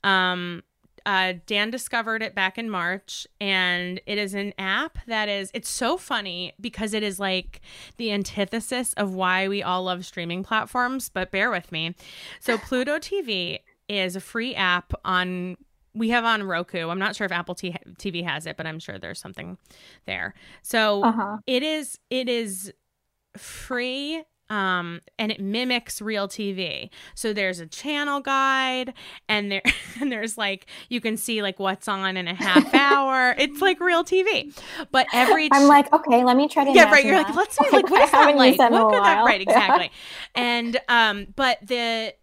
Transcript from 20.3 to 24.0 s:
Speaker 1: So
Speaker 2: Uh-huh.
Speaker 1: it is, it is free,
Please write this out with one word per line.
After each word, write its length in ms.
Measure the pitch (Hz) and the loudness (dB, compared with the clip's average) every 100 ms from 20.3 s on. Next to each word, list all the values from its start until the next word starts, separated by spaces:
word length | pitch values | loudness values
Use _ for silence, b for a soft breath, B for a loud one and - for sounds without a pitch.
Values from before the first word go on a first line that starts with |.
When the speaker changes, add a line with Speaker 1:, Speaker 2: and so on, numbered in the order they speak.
| - b b | -12 b b
Speaker 1:
So 400 | - 233 214 208 | -4 0 2 2
Speaker 2:
Uh-huh. 340 | 226 226 202 208 - | 2 0 -4 -8 -4
Speaker 1:
it 160 | 254 | -2
is, 380 | 302 311 277 - _ | -2 -4 -6 -16 _
it 180 | 254 254 | -6 -4
is 460 | 240 220 190 190 - _ _ _ _ _ - | -4 -4 -8 -14 -18 _ _ _ _ _ -20
free, 840 | - - - 247 247 262 | -20 -18 -8 -6 -4 -6